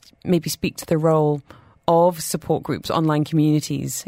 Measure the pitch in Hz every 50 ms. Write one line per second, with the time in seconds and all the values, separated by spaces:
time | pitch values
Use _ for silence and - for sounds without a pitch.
0 | - _ _ _ - - 180 170 156 156 - - - 165 - - - - 175 156
1 | 156 165 160 156 151 147 147 143 - - - - - _ _ _ _ - 170 165
2 | 170 180 175 160 - - - 160 - - 160 - - - - - - - - 165
3 | 160 156 151 151 151 - 165 156 151 151 151 151 - - 147 139 131 135 - -
4 | -